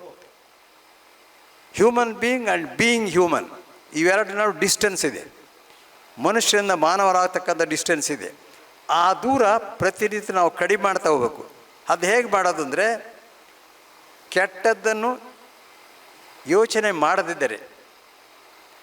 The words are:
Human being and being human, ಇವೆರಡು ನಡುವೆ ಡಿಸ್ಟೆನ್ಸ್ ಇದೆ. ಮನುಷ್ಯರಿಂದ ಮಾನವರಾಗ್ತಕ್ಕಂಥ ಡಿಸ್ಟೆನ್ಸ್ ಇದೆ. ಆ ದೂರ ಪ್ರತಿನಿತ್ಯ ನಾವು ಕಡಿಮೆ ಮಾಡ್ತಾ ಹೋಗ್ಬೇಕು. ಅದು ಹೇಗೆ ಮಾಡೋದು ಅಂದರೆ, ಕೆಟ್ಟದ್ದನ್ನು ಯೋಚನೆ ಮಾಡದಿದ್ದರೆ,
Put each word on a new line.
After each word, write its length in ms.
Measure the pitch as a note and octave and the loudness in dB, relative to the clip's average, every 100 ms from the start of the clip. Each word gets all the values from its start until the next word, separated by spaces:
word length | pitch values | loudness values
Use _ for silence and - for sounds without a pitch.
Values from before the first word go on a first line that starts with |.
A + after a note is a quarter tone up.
| - - - _ _ _ _ _ _ _ _ _ _ _ - - - - | -16 -20 -20 _ _ _ _ _ _ _ _ _ _ _ -20 -20 -10 2
Human 300 | A3 A#3+ A#3 | 2 4 -2
being 320 | G3+ A3+ B3+ | -2 -2 -2
and 340 | A3 F3+ D3+ - | 0 -2 -2 -2
being 360 | A#3 A#3 G#3 | 0 2 0
human, 300 | E3 F3+ D#3 - - - - - | 2 2 0 -4 -16 -20 -20 -10
ಇವೆರಡು 400 | D3+ E3+ F#3+ G3+ | -2 2 2 0
ನಡುವೆ 260 | G3+ G#3+ D#3+ | -2 -2 0
ಡಿಸ್ಟೆನ್ಸ್ 440 | G3 - G#3 F#3+ | -2 0 0 -2
ಇದೆ. 360 | D3+ F#2+ - - - - - - - - - - | -4 -6 -14 -20 -20 -20 -20 -20 -20 -20 -20 -4
ಮನುಷ್ಯರಿಂದ 520 | D3 A3+ A3 G#3 G3+ | -2 0 0 0 0
ಮಾನವರಾಗ್ತಕ್ಕಂಥ 920 | F3+ D#3 F#3+ G3 F3+ F3+ F#3 F3+ E3 | 2 2 4 4 4 2 -2 -2 -2
ಡಿಸ್ಟೆನ್ಸ್ 480 | D#3+ D3+ - D#3+ C#3 | -2 -2 -2 -2 -2
ಇದೆ. 220 | C#3 F#2 - - - - - - | -6 -10 -16 -20 -20 -20 -14 -2
ಆ 220 | D#3+ F3 | 2 2
ದೂರ 340 | F#3 A#3 C4+ G#3+ A3 | 2 0 2 4 2
ಪ್ರತಿನಿತ್ಯ 760 | G3+ - F3+ - G#3+ G#3 G3+ | -2 -2 -2 0 -4 -4 -4
ನಾವು 180 | F#3+ E3+ | 0 0
ಕಡಿಮೆ 320 | - F3+ G3+ | 0 0 0
ಮಾಡ್ತಾ 260 | G3 F#3 E3 | 0 0 0
ಹೋಗ್ಬೇಕು. 380 | D3 A#2 - - - - - - | 2 0 -6 -18 -20 -20 -12 -4
ಅದು 180 | E3+ F3 | -2 2
ಹೇಗೆ 240 | A#3 A#3 | 0 2
ಮಾಡೋದು 320 | G3 F3+ D#3+ | 0 0 0
ಅಂದರೆ, 520 | C#3+ D3 A3 A3+ - - - - - - - - - - - - - | -4 -2 -2 -2 -8 -20 -20 -20 -20 -20 -20 -20 -20 -20 -20 -20 -4
ಕೆಟ್ಟದ್ದನ್ನು 920 | F3+ G3 - A#3 A3 A3 A3 A#3 B3+ - - - - - - - - - - - - C3 | -2 -2 0 0 0 -2 -2 -2 -4 -10 -20 -20 -20 -20 -20 -20 -20 -20 -20 -20 -14 0
ಯೋಚನೆ 440 | F#3 A3+ A3 G#3+ | 2 2 2 0
ಮಾಡದಿದ್ದರೆ, 720 | F3 D3+ F#3+ E3+ E3 C3 G#2 - - - - _ - - - - - - - | 2 2 2 -2 -4 -4 -4 -14 -20 -20 -20 _ -20 -20 -20 -20 -20 -20 -20